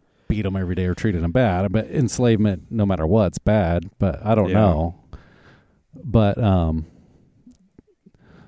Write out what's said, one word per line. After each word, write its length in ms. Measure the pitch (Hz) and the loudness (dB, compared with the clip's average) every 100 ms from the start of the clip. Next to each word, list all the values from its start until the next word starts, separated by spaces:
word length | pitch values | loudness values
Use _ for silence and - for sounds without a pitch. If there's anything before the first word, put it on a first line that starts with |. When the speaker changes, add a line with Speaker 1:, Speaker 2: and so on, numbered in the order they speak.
| _ _ - | _ _ -6
Speaker 1:
beat 180 | 107 | -4
'em 120 | 98 95 | -2 -4
every 180 | 90 | -4
day 120 | 92 90 | -2 -2
or 80 | |
treated 280 | 87 107 87 | 0 -2 -2
'em 80 | 85 | 0
bad, 400 | 101 120 90 98 | 2 2 2 0
but 140 | 107 - | -2 -2
enslavement, 800 | 151 123 - 123 107 107 90 - | -2 -2 0 2 4 2 0 -6
no 160 | 113 | -2
matter 220 | 101 90 80 | 0 0 0
what's 320 | 110 92 - | 2 2 0
bad, 500 | - 107 85 85 90 - | 0 0 2 -2 -4 -4
but 180 | 98 - 107 | -4 -2 -2
I 80 | |
don't 140 | 110 92 | 0 2
Speaker 2:
Yeah. 60 | |
Speaker 1:
know. 400 | 98 104 78 85 87 _ - - _ _ _ _ _ _ | 2 2 2 -2 -6 _ -20 -20 _ _ _ _ _ _
But, 420 | - 123 113 101 - | -16 -2 0 2 0
um, 440 | 110 92 80 80 78 - _ _ _ _ - _ 185 - _ _ _ _ _ - | 2 2 2 -2 -6 -16 _ _ _ _ -20 _ _ -20 _ _ _ _ _ -20